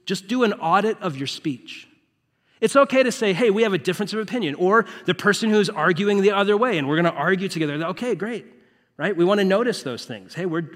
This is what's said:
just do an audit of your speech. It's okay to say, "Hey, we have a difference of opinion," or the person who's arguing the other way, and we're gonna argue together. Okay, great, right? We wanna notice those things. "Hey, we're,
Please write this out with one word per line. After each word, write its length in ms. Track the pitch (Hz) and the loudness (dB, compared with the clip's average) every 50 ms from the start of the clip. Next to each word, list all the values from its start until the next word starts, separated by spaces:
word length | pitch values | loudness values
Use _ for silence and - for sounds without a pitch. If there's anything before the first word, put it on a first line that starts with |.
| - | -8
just 200 | - 196 185 190 | -6 -6 -6 -4
do 160 | 190 240 254 247 | -4 -2 0 0
an 120 | 208 202 | 0 0
audit 460 | - 151 160 175 196 208 220 214 - | 0 0 2 2 2 2 2 -2 -2
of 160 | 185 180 143 | -4 -6 -6
your 120 | 135 139 131 | -6 -8 -8
speech. 580 | - - - 160 131 117 - - - - - _ _ _ _ _ _ _ _ _ _ _ _ _ _ - | -8 -8 -6 -6 -6 -8 -10 -18 -20 -20 -20 _ _ _ _ _ _ _ _ _ _ _ _ _ _ -2
It's 140 | 226 220 - | -2 2 4
okay 300 | 277 277 - 254 262 262 | 4 4 4 4 2 2
to 80 | 247 - | 2 2
say, 200 | - 226 202 185 | 0 0 0 0
"Hey, 180 | 160 247 226 | 2 2 2
we 120 | 190 220 226 | 4 4 2
have 120 | 220 190 | 2 0
a 40 | 165 | 0
difference 340 | - 185 175 - 208 170 208 | -2 -2 -4 -4 -4 -6 -4
of 60 | 220 | -6
opinion," 380 | 220 - - 247 208 147 139 | -6 -4 -4 -4 -4 -4 -2
or 300 | - 180 185 208 226 214 - - - - | 0 0 2 4 4 2 0 -4 -10 -4
the 80 | - 180 | -4 -4
person 360 | - - 208 190 - 226 220 | 0 2 0 2 2 2 2
who's 200 | 214 214 202 - | 4 4 2 2
arguing 500 | - 151 151 165 175 151 202 202 208 202 | 0 0 2 2 2 2 2 0 2 4
the 120 | 190 208 202 | 4 4 4
other 240 | 196 202 196 208 | 2 2 2 2
way, 200 | 208 240 254 208 | 2 2 2 0
and 120 | 160 139 135 | 0 0 0
we're 80 | 151 | 0
gonna 140 | 160 175 170 | 2 2 2
argue 380 | - 139 143 175 190 185 196 185 | 0 0 0 0 0 0 -2 -4
together. 260 | - 165 160 147 143 | -4 -4 -4 -2 -4
Okay, 420 | 151 165 165 185 - 233 247 214 | -4 -6 -6 -6 -6 -6 -6 -6
great, 280 | 160 196 220 240 196 - - - - _ _ _ _ _ _ _ - | -4 -6 -8 -8 -10 -12 -14 -20 -20 _ _ _ _ _ _ _ -6
right? 180 | 147 190 202 | -4 -2 0
We 80 | 160 170 | 2 2
wanna 200 | 180 208 208 196 | 2 4 2 2
notice 400 | 190 190 208 247 247 196 - - | 2 2 2 2 0 -2 -4 -4
those 200 | 135 120 110 - | -8 -8 -8 -10
things. 300 | - 120 104 95 90 - | -12 -14 -14 -14 -14 -10
"Hey, 120 | 160 180 | -8 -6
we're, 220 | 185 156 170 170 - - | -4 -4 -4 -6 -6 -6